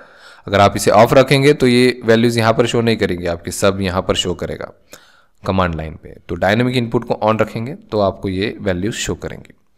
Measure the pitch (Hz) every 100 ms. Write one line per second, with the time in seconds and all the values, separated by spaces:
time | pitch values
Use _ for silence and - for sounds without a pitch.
0 | - - - - - 98 101 107 - 101
1 | 117 143 127 139 139 147 127 123 127 120
2 | 110 113 120 117 110 113 117 123 117 110
3 | 98 90 87 85 - - 101 95 98 90
4 | 92 92 95 82 82 78 - - _ -
5 | _ _ _ _ - 95 90 80 78 78
6 | - - - 87 90 107 123 127 117 120
7 | 117 123 107 110 110 117 117 170 - 107
8 | 98 92 101 92 110 - 101 90 101 120
9 | - 87 78 - - _ _